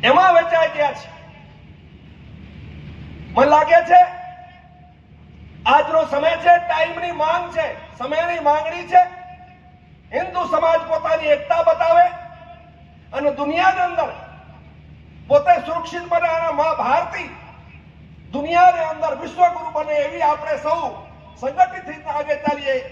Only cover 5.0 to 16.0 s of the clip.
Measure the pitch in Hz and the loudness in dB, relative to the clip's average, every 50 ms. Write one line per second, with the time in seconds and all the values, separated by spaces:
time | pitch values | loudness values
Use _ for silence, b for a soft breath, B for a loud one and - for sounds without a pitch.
5 | - _ - - - - - - - - - - - - 262 294 - - 320 320 | -20 _ -20 -20 -20 -20 -20 -20 -20 -20 -20 -6 0 4 4 4 4 4 2 0
6 | 311 - 277 285 294 320 339 320 320 349 349 349 - - 320 311 320 339 339 339 | 0 0 -2 0 0 0 0 2 4 6 6 6 4 0 0 0 0 -2 -2 -6
7 | 339 349 339 294 302 311 330 359 349 - - 320 320 262 - - - - - - | -8 -8 -4 -2 0 0 0 -2 -2 -4 -4 -4 -4 -4 -6 -10 -16 -20 -14 -12
8 | 247 269 294 320 339 349 349 339 311 285 294 311 294 320 339 349 349 349 359 359 | -8 -6 -2 -2 -2 -2 -4 -2 0 2 2 2 0 -4 -8 -8 -10 2 4 4
9 | 359 359 359 359 - - - - - - - - - - - - _ _ - _ | 4 4 -2 -16 -18 -20 -20 -20 -20 -20 -20 -20 -20 -20 -20 -20 _ _ -20 _
10 | _ - 208 262 349 370 - 359 339 - 320 320 330 330 330 330 330 320 320 311 | _ -10 -6 -6 -6 -4 -6 -6 -6 -2 -2 0 2 2 2 0 0 -2 -4 -4
11 | 330 320 320 320 311 302 294 285 - - 339 339 330 330 320 - 339 330 330 339 | -2 -2 -2 -2 2 0 0 0 0 -2 -2 0 2 2 2 2 2 2 6 6
12 | 349 359 349 - - - - - - - - - - - - - - - - - | 4 4 2 -6 -18 -18 -20 -20 -20 -20 -20 -20 -20 -20 -20 -20 -20 -20 -20 -20
13 | - - - 262 294 294 277 - 285 285 311 339 370 381 381 370 359 359 349 339 | -20 -12 -8 -2 -2 -2 -2 -2 -6 -4 -2 0 0 0 2 0 -2 -2 -2 -4
14 | 311 262 - - - - - - - - - - - - - - - - - - | -4 -4 -6 -12 -16 -20 -20 -20 -20 -20 -20 -20 -20 -20 -20 -20 -20 -20 -20 -20
15 | - - - - - - 269 294 294 359 349 320 - - 320 339 330 - 339 349 | -20 -20 -20 -20 -4 2 2 2 4 4 2 2 2 -6 -8 -8 -8 -8 -10 -12